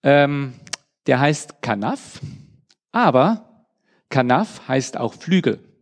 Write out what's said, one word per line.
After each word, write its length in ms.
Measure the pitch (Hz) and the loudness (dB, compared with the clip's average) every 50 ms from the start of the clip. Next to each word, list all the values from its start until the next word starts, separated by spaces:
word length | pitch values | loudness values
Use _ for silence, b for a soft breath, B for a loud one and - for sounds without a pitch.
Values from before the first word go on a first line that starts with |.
| - | 2
ähm, 500 | 139 143 143 143 143 147 143 139 131 123 - - - - - _ _ _ _ _ - | 2 4 4 2 2 0 -4 -6 -8 -10 -16 -16 -16 -16 -16 _ _ _ _ _ 0
der 120 | 131 127 | 0 2
heißt 420 | 139 147 151 147 - - - _ | 2 0 0 -2 -6 -16 -18 _
Kanaf, 600 | - 131 110 101 101 139 269 277 - - - - B B B B B B B B _ _ _ _ _ _ | -6 -6 -4 -4 -4 -6 -6 -8 -12 -20 -20 -16 B B B B B B B B _ _ _ _ _ _
aber 760 | - 226 247 180 123 127 135 185 226 214 - _ _ _ _ _ _ _ _ _ _ _ _ _ | -2 0 2 4 4 4 4 4 2 -2 -6 _ _ _ _ _ _ _ _ _ _ _ _ _
Kanaf 580 | - 135 127 123 127 147 220 214 - - - - | -2 0 2 2 2 0 0 -2 -8 -20 -8 -2
heißt 280 | 131 135 131 - - - | -2 -2 -2 -4 -8 -6
auch 160 | 127 113 - | -6 -6 -8
Flügel. 460 | - - - 180 185 156 131 107 - - _ _ _ | -8 -4 0 0 2 2 0 -2 -4 -8 _ _ _